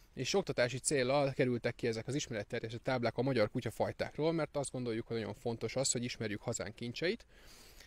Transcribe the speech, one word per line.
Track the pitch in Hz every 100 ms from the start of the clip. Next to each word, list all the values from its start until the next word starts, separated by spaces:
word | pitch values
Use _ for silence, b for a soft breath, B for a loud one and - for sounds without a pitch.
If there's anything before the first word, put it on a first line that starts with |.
| b
és | - 127
oktatási | 196 - - 120 127
céllal | - 143 123 143 139
kerültek | 131 127 120 -
ki | - 120
ezek | 110 -
az |
ismeretterjesztő | 143 - 110 - 117 113 117
táblák | - 127 117 -
a |
magyar | 135 120 107
kutyafajtákról, | 127 117 - 104 - - - 160
mert | 165 147 143
azt | 135
gondoljuk, | 131 120 110 -
hogy | 113
nagyon | 101
fontos | 107 120 113 110 131
az, | 135
hogy | 123
ismerjük | 120 - 113 101
hazánk | - - 92
kincseit, | - 120 - 175 233 - b b b b b